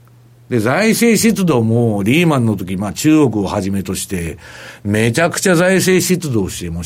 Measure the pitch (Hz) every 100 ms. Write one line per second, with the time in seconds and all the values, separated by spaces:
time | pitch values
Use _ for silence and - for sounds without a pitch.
0 | _ _ _ _ - 120 110 156 220 -
1 | 233 214 226 196 175 127 113 117 117 101
2 | 101 151 170 139 113 95 90 95 104 -
3 | 156 156 135 104 92 101 95 98 92 90
4 | - 92 82 - - - - - 104 107
5 | 117 123 170 - 202 165 180 185 185 185
6 | 180 175 151 110 87 - 87 82